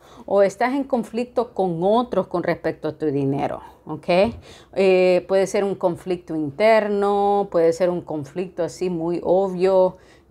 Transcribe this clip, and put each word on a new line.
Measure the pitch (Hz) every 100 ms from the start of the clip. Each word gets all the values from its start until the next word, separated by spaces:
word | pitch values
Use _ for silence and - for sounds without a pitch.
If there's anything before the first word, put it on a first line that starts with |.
| - - -
o | 196
estás | 196 190 240
en | 277 269
conflicto | 240 220 226 240 254 240
con | - 185 165
otros | 185 226 - 190 185
con | 175
respecto | 170 160 160 156 156
a |
tu | 151 156
dinero, | 139 135 143 143 - - - -
¿ok? | 151 - 175 226 - - - - -
Eh, | 196 185 185 180 180
puede | 190 185
ser | 202
un | 196 185
conflicto | 185 165 185 180 - 160
interno, | 147 139 220 220 208 202 202 202 202 202 196
puede | 175 165
ser | 165 180
un | 175
conflicto | - 156 143 143 135 175
así | 160 - 185
muy | 170 170 175
obvio, | - 185 196 180 185 190 185 185 - - -